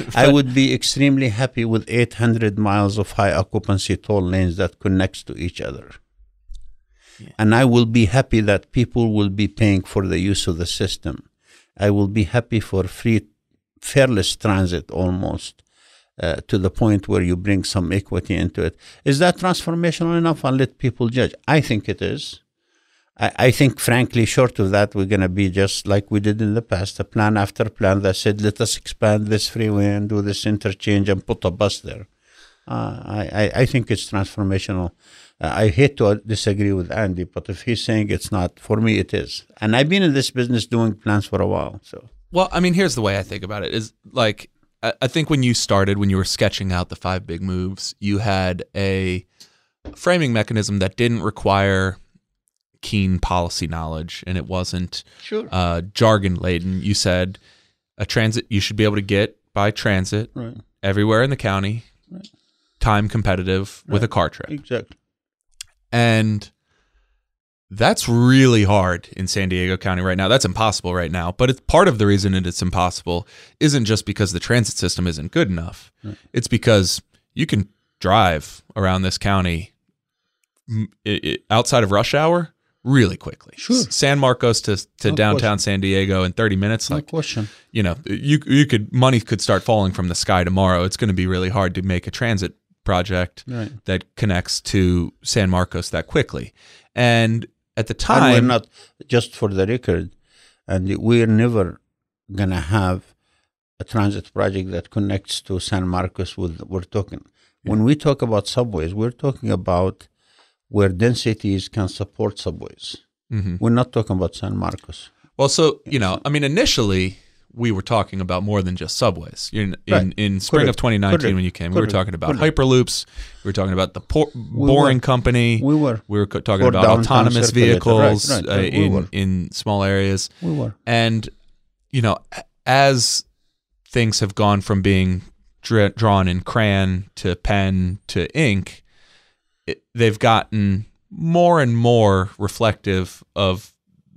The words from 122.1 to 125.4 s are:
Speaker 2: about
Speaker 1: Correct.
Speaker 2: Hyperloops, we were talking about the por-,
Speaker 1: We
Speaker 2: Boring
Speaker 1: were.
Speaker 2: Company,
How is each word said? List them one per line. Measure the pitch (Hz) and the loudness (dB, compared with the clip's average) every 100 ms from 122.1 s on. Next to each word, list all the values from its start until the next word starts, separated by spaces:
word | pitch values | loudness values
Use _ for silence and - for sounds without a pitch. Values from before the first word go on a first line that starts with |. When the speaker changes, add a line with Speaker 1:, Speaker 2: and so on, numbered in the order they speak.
| 85 | -4
Speaker 2:
about | 80 135 | -4 -2
Speaker 1:
Correct. | 156 151 | 0 2
Speaker 2:
Hyperloops, | 131 127 123 - - - - - | 2 4 2 -4 -8 -12 -16 -12
we | 98 | -8
were | |
talking | 98 95 | -4 -2
about | 92 92 | 0 -2
the | - | -4
por-, | - 151 147 | -2 0 0
Speaker 1:
We | 123 110 120 143 | -4 -8 0 4
Speaker 2:
Boring | 139 143 127 | 6 6 4
Speaker 1:
were. | |
Speaker 2:
Company, | - 127 123 120 | 2 0 2 2